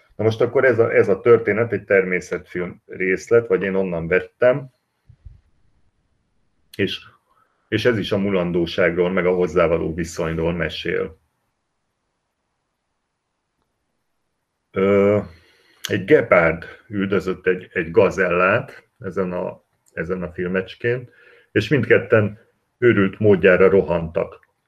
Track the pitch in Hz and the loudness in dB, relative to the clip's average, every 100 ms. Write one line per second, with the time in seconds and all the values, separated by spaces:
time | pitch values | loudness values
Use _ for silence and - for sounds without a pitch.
0 | _ - 110 110 120 135 131 113 113 123 | _ -4 -2 0 0 2 2 2 2 2
1 | 104 95 120 113 113 101 - 98 - 98 | 2 2 4 4 4 -2 -2 -4 0 0
2 | 92 90 - 85 - 87 90 - _ - | 2 -4 -6 -10 -8 -8 -8 -10 _ -8
3 | 92 92 - 117 117 92 98 95 95 85 | -4 -4 2 2 2 -2 0 -4 -4 -4
4 | 82 92 - - 123 139 135 _ _ _ | -2 -2 -2 0 0 0 -6 _ _ _
5 | _ - - - _ _ _ _ _ _ | _ -20 -20 -20 _ _ _ _ _ _
6 | _ _ _ _ _ _ _ - 95 - | _ _ _ _ _ _ _ -6 -6 -6
7 | - _ _ _ _ _ - 107 123 104 | -18 _ _ _ _ _ -6 -2 0 -2
8 | 85 104 98 95 87 87 82 - 87 85 | -2 -2 -2 -2 -2 -2 -4 0 0 0
9 | 90 92 87 92 90 87 82 82 85 82 | -2 0 0 0 0 2 0 0 -4 -6
10 | 82 - 82 82 82 87 80 - 85 92 | -10 -6 -6 -4 -4 -4 -6 -8 -6 -6
11 | 92 - _ _ _ _ _ _ _ _ | -6 -12 _ _ _ _ _ _ _ _
12 | _ _ _ _ _ _ _ _ _ _ | _ _ _ _ _ _ _ _ _ _
13 | _ _ _ _ _ _ _ _ _ _ | _ _ _ _ _ _ _ _ _ _
14 | _ _ _ _ _ _ _ 98 98 101 | _ _ _ _ _ _ _ -2 2 4
15 | 101 104 101 - _ _ _ _ - 104 | 4 2 -2 -16 _ _ _ _ -6 -6
16 | 92 143 - 92 82 82 - - - 104 | 2 2 4 2 2 -2 -10 -20 -10 -6
17 | 95 98 92 87 92 92 90 98 82 85 | -2 -2 -2 -4 -2 -2 -4 -8 -2 2
18 | 92 87 90 87 90 113 131 - _ _ | 2 2 -2 2 2 0 -4 -18 _ _
19 | 98 87 90 90 92 - _ _ _ - | -12 -6 -6 -6 -8 -12 _ _ _ -12
20 | 87 92 85 85 90 95 - - 120 123 | -8 -8 -8 -8 -4 -4 -6 -8 -6 -6
21 | 131 _ _ _ _ 107 110 143 - 104 | -8 _ _ _ _ -4 0 -2 4 2
22 | - 110 104 - _ _ _ - 120 101 | 4 2 2 -4 _ _ _ 0 2 4
23 | 98 - 107 95 92 90 95 95 78 85 | 2 2 2 4 6 6 6 4 2 -2
24 | 82 82 82 - _ _ | -4 -6 -6 -8 _ _